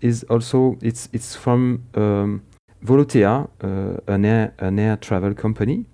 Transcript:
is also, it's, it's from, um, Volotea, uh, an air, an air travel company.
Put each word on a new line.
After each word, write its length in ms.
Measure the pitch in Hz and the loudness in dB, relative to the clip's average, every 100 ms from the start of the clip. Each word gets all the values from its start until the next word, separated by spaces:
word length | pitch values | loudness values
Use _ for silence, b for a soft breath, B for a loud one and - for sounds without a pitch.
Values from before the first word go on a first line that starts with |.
is 200 | 123 113 | -2 -2
also, 520 | - 120 117 131 131 127 | 0 -2 2 2 2 0
it's, 260 | 113 113 - | -4 -6 -8
it's 200 | 117 - | -10 -10
from, 480 | - - 123 127 123 - | -6 0 2 2 -2 -4
um, 480 | - 104 101 101 104 - _ _ _ | -2 0 0 -2 -4 -10 _ _ _
Volotea, 640 | 113 135 143 131 101 123 - - | 2 4 4 4 4 2 -2 -8
uh, 360 | 98 95 95 90 - | -6 -4 -6 -6 -2
an 200 | 98 101 | 0 2
air, 280 | 113 107 - | 2 0 -4
an 200 | 95 98 | -4 0
air 180 | 107 107 | 0 -2
travel 340 | - 95 98 | -2 -2 -2
company. 540 | 104 110 110 107 170 233 | -2 -4 -2 -2 -4 -6